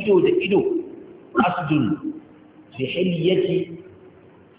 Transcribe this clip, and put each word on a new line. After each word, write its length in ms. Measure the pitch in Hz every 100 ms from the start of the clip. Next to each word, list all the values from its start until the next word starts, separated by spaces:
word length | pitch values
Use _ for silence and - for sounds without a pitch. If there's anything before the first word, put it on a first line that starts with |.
ido 180 | 214 185
da 100 | -
ido, 300 | - 190 190 - - - - - - - -
"أسد 320 | - 180 151 151 107 - - - - - - - - 117
بحلية 920 | 131 170 185 160 170 165 185 165 - 165 - - - - - - -